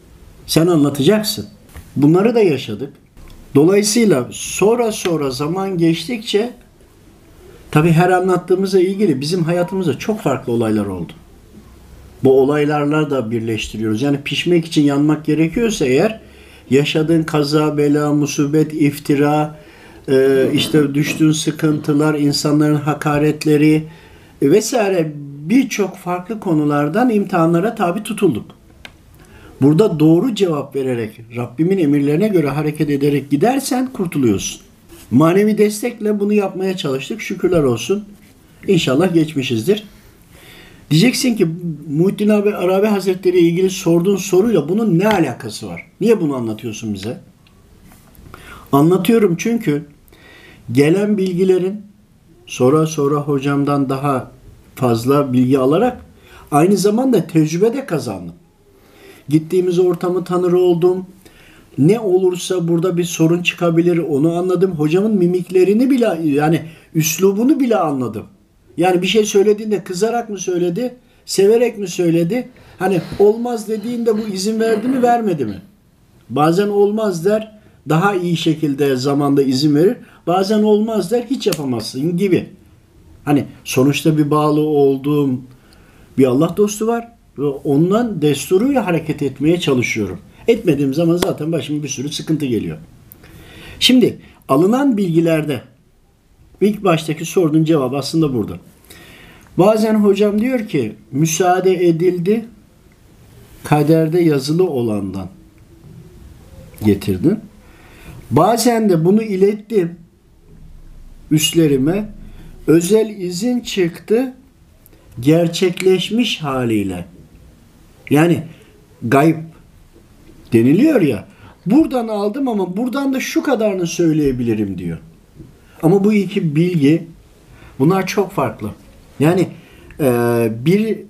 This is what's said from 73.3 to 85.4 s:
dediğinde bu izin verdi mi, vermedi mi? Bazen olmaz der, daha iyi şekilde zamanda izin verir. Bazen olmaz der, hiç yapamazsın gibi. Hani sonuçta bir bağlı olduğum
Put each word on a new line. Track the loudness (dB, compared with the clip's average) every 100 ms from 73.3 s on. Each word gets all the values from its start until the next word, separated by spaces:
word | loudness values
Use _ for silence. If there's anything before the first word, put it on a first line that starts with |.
| 2 -2 -6 -6
dediğinde | -6 -6 -4 0 0
bu | -2
izin | -4 -2 0
verdi | 0 0 -2
mi, | 0
vermedi | 2 2 0 -2 -4
mi? | -8 -14 _ _ _ _ _ -6
Bazen | 0 2 2 0
olmaz | 2 2 2 -2 -2 0
der, | -2 -4 -18 -20 _ -2
daha | 0 0 0
iyi | -2 -2
şekilde | 0 -2 -2 0 0 0
zamanda | 0 0 2 2
izin | 2 2 2 4
verir. | 2 0 -10 -12 -2
Bazen | 0 2 2
olmaz | 4 2 2 -2 -2
der, | -2 -2
hiç | -4 -4
yapamazsın | -4 -4 -6 -6 -6 -4 -2
gibi. | 0 0 -2 -16 _ _ _ _ -20 -12 -2
Hani | -2 -2 -10
sonuçta | -6 0 0 0 0 0
bir | 2
bağlı | 0 0 0
olduğum | 0 2 2 2 -2 0 0 -4